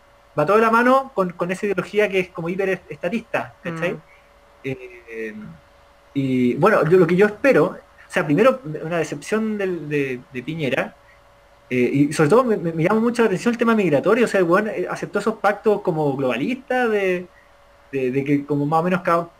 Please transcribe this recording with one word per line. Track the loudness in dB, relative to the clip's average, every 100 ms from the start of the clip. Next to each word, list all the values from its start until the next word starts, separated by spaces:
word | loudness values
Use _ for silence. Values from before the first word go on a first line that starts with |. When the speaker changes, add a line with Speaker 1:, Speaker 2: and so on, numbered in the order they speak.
| _ _ _ -2
Speaker 1:
va | 2
todo | 4
de |
la | 4
mano | 4 4 2 0 -4
con, | -4
con | -4 -6
esa | -4 -4
ideología | -4 -4 0 0
que | 0
es | -4
como | -6 -6
hiper | -4 -2
est-, | -4 -8
estatista, | -10 -6 -6 -4 -6 -6 -12
¿cachai? | -12 -6 -6
Speaker 2:
Mm. | -6 -14 _ _ _ _ _
Speaker 1:
Eh, | -10 -10 -12 -20 -16 -10 -10 -12 -16 -20 _ _ _ _ _
y | -4 -2 2 2
bueno, | 4 4 4 4
yo, | 4
lo | 6
que | 4
yo | 2
espero, | 2 2 4 2
o | -2 -18 -20 -8
sea, | -4 0
primero, | 4 4 2 -4 -10
una | -6 -4
decepción | -4 -8 -4 -4 -2 -4
del, | -4 -6 -4
de, | -4 -4 -8 -12
de | -12
Piñera, | -8 -6 -2 -2 -4 -10 _ _ _ _ _ _ -4
eh, | 0 2
y | 2 2
sobre | 2 4
todo | 4
me, | 4 0
me, | -2
me | -2
llama | 0 2
mucho | 0 2
la | 0
atención | 0 -2
el | 0
tema | 0
migratorio, | 2 2 2 2 2 2
o |
sea, | 2
el | 2
weón, | 2 0
eh, | -4 -6
aceptó | -8 -6 -4
esos | -4 0
pactos | 0 0 0 0
como | 0 0 0 0
globalistas | -2 -2 -4 -4 -4 -2 0
de, | 0 -2 -4 -6 _ _ _ _ _ _
de, | -4 -2
de | 0
que | 0 0
como | 0 -2 0
más | 0
o |
menos | 0 0
cada, | 0 0 -2